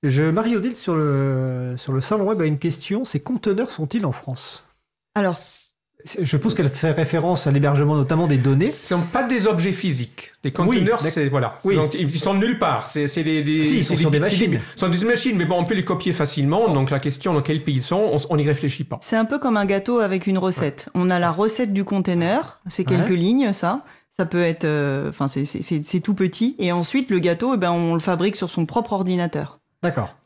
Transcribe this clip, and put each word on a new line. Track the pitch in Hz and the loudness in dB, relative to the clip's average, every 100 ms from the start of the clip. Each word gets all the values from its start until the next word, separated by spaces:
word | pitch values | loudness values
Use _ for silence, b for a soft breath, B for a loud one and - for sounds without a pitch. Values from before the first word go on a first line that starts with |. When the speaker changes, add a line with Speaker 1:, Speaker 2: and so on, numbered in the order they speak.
Speaker 1:
Je, | 147 131 | 2 2
Marie-Odile, | 156 170 226 233 214 233 | 2 2 2 0 -2 -6
sur | - 165 | -2 0
le, | 151 139 135 131 131 127 127 123 | 2 0 0 0 -2 -4 -6 -8
sur | - | -4
le | 135 | -4
salon | 131 214 196 | 0 0 0
web, | 214 | 0
a | 156 | 0
une | 151 | 0
question. | 170 - - 208 254 | -2 -4 -4 -4 -4
Ces | 147 | -6
conteneurs | - 254 214 196 247 | -4 -4 -2 -2 -2
sont-ils | - 151 233 185 | -6 -4 -2 -2
en | |
France ? | 123 - 127 - - _ _ _ _ _ - | -4 -8 -10 -12 -18 _ _ _ _ _ -2
Speaker 2:
Alors, | 196 170 - - - _ _ _ - - | 0 -2 -8 -18 -20 _ _ _ -14 -4
Speaker 1:
Je | 156 147 | 0 2
pense | 220 | 0
qu'elle | - 147 | 0 0
fait | 131 160 | 0 -2
référence | 156 160 165 165 180 - | 0 0 0 0 0 2
à | |
l'hébergement | 139 143 143 147 151 | 2 4 4 4 2
notamment | 135 165 170 | 2 2 2
des | 139 | 2
données. | 127 135 202 | 4 2 2
Speaker 3:
Ce | - - 180 | -2 -2 -2
sont | |
pas | 170 247 | 0 -2
des | 262 247 202 | 0 2 2
objets | 180 180 | 2 0
physiques. | 185 190 135 117 - - _ | 0 -2 -2 -4 -10 -20 _
Des | 143 131 | -6 0
Speaker 1:
Oui, | 175 240 | 2 4
Speaker 3:
conteneurs, | 190 233 | 2 2
Speaker 1:
d'ac-, | 151 | 0
Speaker 3:
c'est, | 160 139 | 0 0
voilà. | 139 120 - 185 | 2 0 -2 0
Speaker 1:
oui. | |
Speaker 3:
Ils | 190 | 2
sont, | 151 - | 2 0
ils | 156 156 | -2 0
sont | 196 196 | 0 2
nulle | 226 247 | 0 0
part. | 175 120 - | 0 0 -2
C'est, | 151 143 | -2 -2
c'est | 156 | 0
des, | 156 156 | 0 0
des, | 147 156 151 | 0 2 2
Speaker 1:
Si, | 247 | 2
ils | |
Speaker 3:
c'est | 143 180 | 2 2
Speaker 1:
sont | |
Speaker 3:
des | |
Speaker 1:
sur | 156 | 2
des | 147 | 2
Speaker 3:
bi-, | 180 | 2
c'est | 196 | 2
des | 202 | 2
Speaker 1:
machines. | 135 | 0
Speaker 3:
bi-, | B B | B B
ce | |
sont | 185 | 0
des | 170 220 | 0 2
machines, | 240 262 208 | 0 0 0
mais | |
bon, | 165 180 | 2 0
on | 170 | 0
peut | |
les | 214 | -2
copier | 180 180 190 | 0 -2 -2
facilement. | 170 143 - 139 175 226 | -2 -2 0 2 2 2
Donc | 147 131 | 2 2
la | 139 | 0
question | 147 135 190 | -2 -4 0
dans | 160 | 0
quel | 135 156 | 0 -2
pays | 151 135 | 0 -2
ils | |
sont, | 123 180 214 | 0 0 2
on, | 139 - | 0 0
on | 156 | 0
y | |
réfléchit | 147 143 147 - - | 2 2 0 -4 -6
pas. | - | -6
Speaker 2:
C'est | - 226 | -2 0
un | 226 | 0
peu | 285 | 0
comme | 277 214 | 0 0
un | 202 | 2
gâteau | 196 196 240 | 0 2 0
avec | 208 190 180 | 2 0 0
une | 190 | 0
recette. | 185 180 147 139 - | 0 0 -2 -4 -6
On | - 180 | 0 2
a | 180 | 2
la | 175 | 2
recette | 165 214 214 247 | 2 0 0 0
du | 196 | 0
conteneur, | 196 196 185 175 170 233 - - 185 | 0 0 0 0 2 0 -2 -12 -12
c'est | - 175 | -4 0
quelques | 180 196 | 2 2
Speaker 1:
Ouais. | 180 | 2
Speaker 2:
lignes, | 175 247 254 | 2 2 2
ça. | 196 170 240 B B B - | 0 -2 -2 B B B -6
Ça | 170 | -2
peut | 175 | 2
être, | 170 165 160 | 0 0 0
euh, | 151 143 135 143 | 0 0 -2 -4
enfin, | 147 139 | -2 -4
c'est, | 139 | -2
c'est, | 143 - | -4 -6
c'est, | - 160 147 | -4 -4 0
c'est | 185 | -2
tout | 165 | 0
petit. | 196 185 - 226 - | 0 0 0 -2 0
Et | 180 | -2
ensuite, | 175 165 269 262 | 0 0 -2 0
le | 190 | 0
gâteau, | 175 170 240 254 | 2 0 0 0
eh | |
ben, | 180 | 2
on | 170 170 | 2 2
le | 165 | 0
fabrique | 160 175 185 - | 0 0 0 -2
sur | 180 | -4
son | - 160 | -2 -2
propre | 240 233 | -2 -2
ordinateur. | 202 185 180 175 151 147 - _ _ | -2 0 0 0 -4 -8 -12 _ _
Speaker 1:
D'accord. | 180 143 101 - | -4 -2 -6 -10